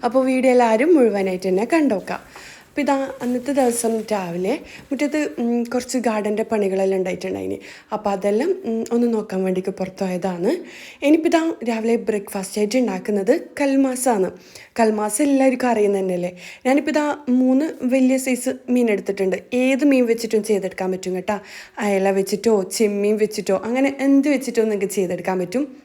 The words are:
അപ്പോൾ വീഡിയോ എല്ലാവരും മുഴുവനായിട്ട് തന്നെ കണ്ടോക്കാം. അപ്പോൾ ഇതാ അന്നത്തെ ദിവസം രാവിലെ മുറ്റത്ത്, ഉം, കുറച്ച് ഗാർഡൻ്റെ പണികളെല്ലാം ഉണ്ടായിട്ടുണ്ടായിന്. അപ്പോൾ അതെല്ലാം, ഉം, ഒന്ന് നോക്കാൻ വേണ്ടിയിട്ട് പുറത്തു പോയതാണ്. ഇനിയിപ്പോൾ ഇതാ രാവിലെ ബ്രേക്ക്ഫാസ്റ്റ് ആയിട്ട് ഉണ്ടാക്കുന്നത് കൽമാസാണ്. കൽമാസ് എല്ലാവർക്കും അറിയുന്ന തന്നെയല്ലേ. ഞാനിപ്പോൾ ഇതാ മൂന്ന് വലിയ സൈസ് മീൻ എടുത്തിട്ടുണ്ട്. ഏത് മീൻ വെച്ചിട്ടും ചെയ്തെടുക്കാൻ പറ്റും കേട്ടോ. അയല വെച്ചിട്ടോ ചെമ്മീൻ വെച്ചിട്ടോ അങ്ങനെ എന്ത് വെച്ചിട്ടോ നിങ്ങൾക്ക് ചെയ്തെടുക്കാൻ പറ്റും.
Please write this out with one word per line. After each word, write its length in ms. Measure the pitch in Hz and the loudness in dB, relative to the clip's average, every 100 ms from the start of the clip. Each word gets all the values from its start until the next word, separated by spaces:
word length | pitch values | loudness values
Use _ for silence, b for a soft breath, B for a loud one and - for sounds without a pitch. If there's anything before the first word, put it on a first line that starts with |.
| 240 | 2
അപ്പോൾ 180 | 254 262 | 2 2
വീഡിയോ 220 | 262 254 247 | 2 4 6
എല്ലാവരും 360 | 240 220 302 330 | 6 4 6 6
മുഴുവനായിട്ട് 500 | 233 202 196 185 190 | 6 2 -2 -2 0
തന്നെ 180 | 185 233 330 | 0 2 2
കണ്ടോക്കാം. 480 | 285 196 - - - B B B B | 2 0 -4 -10 -10 B B B B
അപ്പോൾ 100 | - | -4
ഇതാ 120 | 294 277 269 - | 0 0 -2 -6
അന്നത്തെ 280 | 247 247 247 277 | -4 -4 -2 2
ദിവസം 340 | 254 240 226 226 214 | 2 2 -2 -2 -2
രാവിലെ 420 | 208 180 175 185 311 B B - | -4 -4 -4 -2 -4 B B -10
മുറ്റത്ത്, 300 | 269 285 302 294 - | -4 -2 0 -4 -2
ഉം, 80 | 240 240 233 | -2 -2 -2
കുറച്ച് 240 | 247 247 254 233 | -4 -2 -2 0
ഗാർഡൻ്റെ 380 | 214 208 208 220 | 0 -2 -2 -2
പണികളെല്ലാം 480 | 220 196 190 190 190 | 0 0 0 0 0
ഉണ്ടായിട്ടുണ്ടായിന്. 560 | 185 185 190 196 190 202 B B B 214 | -2 -4 -6 -6 -6 -8 B B B -4
അപ്പോൾ 140 | 208 196 | -2 -2
അതെല്ലാം, 340 | 202 208 330 370 233 | 0 0 0 -2 -4
ഉം, 100 | 226 226 233 | -4 0 0
ഒന്ന് 120 | 240 220 | 2 0
നോക്കാൻ 240 | 208 190 190 | -2 -2 0
വേണ്ടിയിട്ട് 260 | 185 190 190 | -2 -4 -6
പുറത്തു 240 | 185 - 190 | -8 -4 -4
പോയതാണ്. 460 | 180 185 175 190 349 B B B B 285 | -2 -4 -2 -2 -2 B B B B 2
ഇനിയിപ്പോൾ 240 | 320 320 | 2 2
ഇതാ 100 | 330 330 - 233 | 0 0 -4 -4
രാവിലെ 260 | 226 220 233 196 | -2 0 0 0
ബ്രേക്ക്ഫാസ്റ്റ് 480 | 208 202 202 190 - | -4 -4 -10 -6 -2
ആയിട്ട് 160 | 208 247 | 0 2
ഉണ്ടാക്കുന്നത് 500 | 233 185 185 208 196 330 - - | 0 -2 -2 -2 2 0 0 -4
കൽമാസാണ്. 720 | 285 269 269 254 262 214 175 - B B B - | 0 2 2 0 0 2 0 -4 B B B 0
കൽമാസ് 420 | 226 214 214 - 294 | 0 2 -2 0 2
എല്ലാവർക്കും 420 | 269 269 254 254 | 4 4 2 0
അറിയുന്ന 280 | 220 208 196 | 2 2 2
തന്നെയല്ലേ. 320 | 190 180 175 - B B 254 | 0 -2 -4 -8 B B 0
ഞാനിപ്പോൾ 280 | 277 294 302 | 0 2 0
ഇതാ 100 | 294 294 - 247 | 0 -4 0 2
മൂന്ന് 240 | 254 262 311 - 254 | 4 4 0 -2 0
വലിയ 240 | 262 254 262 262 | 2 4 2 0
സൈസ് 280 | 247 254 247 - | -2 -2 -6 0
മീൻ 160 | 247 233 202 | 2 2 0
എടുത്തിട്ടുണ്ട്. 420 | 190 196 190 185 - | -2 -2 -2 -2 -2
ഏത് 320 | 247 254 269 294 | 0 2 2 4
മീൻ 120 | 269 240 | 4 4
വെച്ചിട്ടും 320 | 226 233 220 214 | 0 0 -2 2
ചെയ്തെടുക്കാൻ 420 | 202 185 185 185 185 | -2 -2 -4 -4 -4
പറ്റും 200 | 185 185 | -4 -4
കേട്ടോ. 180 | 180 208 B B B - 208 | -4 -6 B B B -6 0
അയല 240 | 196 190 196 | 2 2 2
വെച്ചിട്ടോ 360 | 196 202 226 214 190 - | 0 0 2 2 0 0
ചെമ്മീൻ 360 | 214 202 202 214 | 0 2 0 2
വെച്ചിട്ടോ 340 | 214 214 190 190 214 | 0 -2 -2 -2 0
അങ്ങനെ 220 | 247 277 277 269 | 0 0 0 4
എന്ത് 200 | 277 285 269 | 4 4 0
വെച്ചിട്ടോ 260 | 254 226 | 0 0
നിങ്ങൾക്ക് 280 | 220 202 190 208 | 0 0 -2 -2
ചെയ്തെടുക്കാൻ 400 | 185 180 180 190 175 | -2 -2 -2 -2 -2
പറ്റും. 200 | 240 294 - | -2 -4 -8